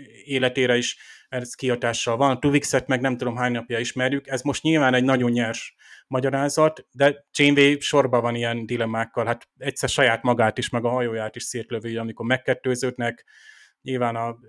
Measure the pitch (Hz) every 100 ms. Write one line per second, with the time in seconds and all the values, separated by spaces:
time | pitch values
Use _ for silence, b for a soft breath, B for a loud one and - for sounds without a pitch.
0 | - - - 135 127 127 123 123 120 -
1 | B B B 131 123 - 127 120 117 113
2 | - 117 139 127 147 143 - 135 - 127
3 | 131 123 123 117 123 120 117 117 120 131
4 | 127 139 - 131 147 131 156 160 131 127
5 | 131 127 120 120 113 113 - _ B B
6 | _ 131 131 135 143 147 156 156 - 127
7 | 143 143 _ - 143 143 143 143 - 147
8 | 127 120 117 120 117 117 113 120 113 113
9 | 113 - 113 120 - _ 139 - 135 -
10 | 127 113 123 120 110 - - 120 117 127
11 | 120 113 110 120 - 117 110 113 117 113
12 | 113 110 117 127 - 127 131 123 127 123
13 | 120 120 _ b b b b _ 135 127
14 | 120 113 117 120